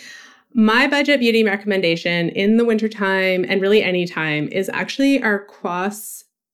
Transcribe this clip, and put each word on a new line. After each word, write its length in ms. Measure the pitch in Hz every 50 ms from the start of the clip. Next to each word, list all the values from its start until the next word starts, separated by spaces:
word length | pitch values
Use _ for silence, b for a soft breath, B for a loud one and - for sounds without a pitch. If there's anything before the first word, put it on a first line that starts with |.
| B B B B B B B B B B
My 360 | - 233 220 214 220 240 277 294
budget 320 | 285 285 285 285 285 269
beauty 240 | 240 233 226 226 220
recommendation 880 | 208 190 202 208 208 196 190 180 170 165 170 - 175 170 170 170 165
in 260 | - - 196 202 220
the 80 | 226 233
wintertime 800 | 233 220 214 220 214 208 - 202 190 190 190 190 190 185 180 185 -
and 120 | 190 196
really 220 | 190 196 208 220
any 220 | - 185 185 180 175
time 440 | 170 - 160 156 156 151 151 151 -
is 180 | - 185 190 190
actually 520 | - - 185 - - - 269 277 277 262
our 220 | - 220 208 202 202
Quas 800 | - - - - 185 175 180 185 202 208 - - - - - - _ _ _ _ _